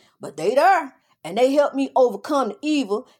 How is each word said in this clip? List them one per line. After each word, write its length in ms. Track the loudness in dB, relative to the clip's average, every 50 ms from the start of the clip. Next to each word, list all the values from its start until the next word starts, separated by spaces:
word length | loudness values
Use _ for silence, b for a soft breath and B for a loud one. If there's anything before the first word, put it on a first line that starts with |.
| b b b b
but 160 | -18 -14 -10
they 200 | -6 -4 -2 2
there. 380 | 2 4 4 4 2 0 -6 -12 _ _ _ _ _ -12
And 120 | -6 -2
they 160 | 0 2 2
help 220 | 4 2 0 0 0
me 160 | -4 -4 -2 2
overcome 540 | 2 2 2 0 -4 -6 -2 -2 -2 -2 -2
the 80 | -6 -6
evil 460 | -4 -2 -2 -2 -2 -2 -4 -6 -6 b b b